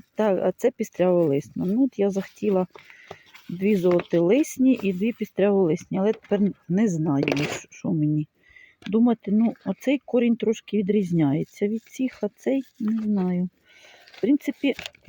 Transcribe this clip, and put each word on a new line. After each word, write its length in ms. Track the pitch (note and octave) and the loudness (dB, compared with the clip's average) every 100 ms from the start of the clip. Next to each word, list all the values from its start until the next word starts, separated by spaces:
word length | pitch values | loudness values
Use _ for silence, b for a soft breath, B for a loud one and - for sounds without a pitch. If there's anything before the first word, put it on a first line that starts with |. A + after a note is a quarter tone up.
| - | -6
та, 200 | - G#3+ | -2 0
а 180 | F#3 F#3 | 0 0
це 180 | - A#3+ | 0 -2
пістряволисна. 960 | - G#3+ - F3+ F3 E3 C#3 - - F3+ | -2 -8 0 2 4 2 0 -4 -6 -2
Ну, 180 | A3 | 0
от 140 | C4+ - | 0 0
я 120 | G3+ | -2
захотіла 560 | G3 F#3+ - G#3 F#3+ F#3 B B B B B B - - | -2 -6 -6 -2 0 -2 B B B B B B -20 -14
дві 280 | F3+ F#3+ G#3 | -4 0 2
золотилисні 1000 | F3 F3 - E3+ F3 B3+ D#4+ - C4 B3 | 4 2 2 0 2 2 0 2 2 2
і 100 | G3 | 0
дві 200 | F3+ A3 | -2 -2
пістряволисні, 880 | - G#3+ - G3+ G3 F3+ F3 - E3+ | -4 -8 0 2 4 2 0 -4 -2
але 140 | G3+ | -2
тепер 280 | A3 - G3+ G3+ - - | -2 -4 0 0 -2 -4
не 200 | F3+ A3+ | 0 0
знаю, 360 | E3 D#3+ C#3 - C#3 | 0 0 0 0 0
що, 320 | D3+ - - | -2 -6 -14
що 220 | - - | -10 -4
мені. 360 | D#3+ D3+ D3+ D3+ b b b b b - | -2 0 0 -4 b b b b b -4
Думати, 460 | G#3+ A#3+ A3+ - | 0 2 0 0
ну, 220 | G#3+ A3+ - F#3+ | 0 0 -2 -8
оцей 340 | G3 - C#4 | -6 -2 -2
корінь 320 | - B3 A#3+ A3+ | 0 0 2 0
трошки 420 | G#3 A3+ - G3+ | 0 -4 -4 -4
відрізняється 920 | F#3+ G#3 F3+ E3+ C#3+ D3 E3 - G#3 | 0 0 0 0 2 0 -4 -4 -4
від 140 | A3 | -4
цих, 400 | - - C4 - | -10 -6 -6 -4
а 60 | G#3 | -8
цей, 340 | - A#3+ C4+ B3+ _ | -6 -4 -4 -4 _
не 220 | G#3+ A3+ | -4 -4
знаю. 460 | G#3+ G3+ F3+ F3+ F3+ - b b b b b - | -2 -2 0 -2 -4 -8 b b b b b -6
В 40 | |
принципі, 540 | G#3 C#4+ - - C#4 - - - | 0 0 -2 -4 -4 -4 -8 -18